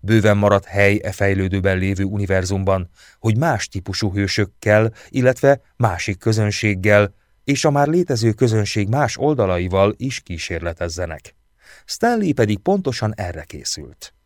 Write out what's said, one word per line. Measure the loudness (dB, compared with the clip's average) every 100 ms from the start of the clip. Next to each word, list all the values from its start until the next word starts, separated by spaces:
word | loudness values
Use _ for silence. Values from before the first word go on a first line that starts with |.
Bőven | 2 2 4 4
maradt | 4 2
hely | 0 0 2 2
e | -4
fejlődőben | -2 -2 0 -2 0 0 0
lévő | -2 -2
univerzumban, | -4 -4 -2 0 0 -2 0 -2 -2 _ -20 _
hogy | -2 0
más | 0 -2 -6
típusú | -10 -8 -4 -4
hősökkel, | -2 -2 -2 -4 _ 2 4 2 -4 -8
illetve | 0 2 4 2 2 _ _
másik | -2 -2 -6 -4
közönséggel, | -2 0 0 0 -2 0 4 4 4 _ _ _
és | -4 0
a | 2
már | 2 2
létező | 2 0 0 0
közönség | 2 2 2 0 -2 -2
más | 0 0 0
oldalaival | -2 2 0 0 0 2 2 2
is | -8 -8
kísérletezzenek. | _ -10 -8 -6 -6 -6 -8 -6 -8 -10 -16 _ _ _ _ -20
Stan | -16 -2 0 0
Lee | 0
pedig | 0 0 0
pontosan | 0 0 -2 -4 -4 -4
erre | -8 -8
készült. | -14 -14 -10 -10 -12 -18 -20 _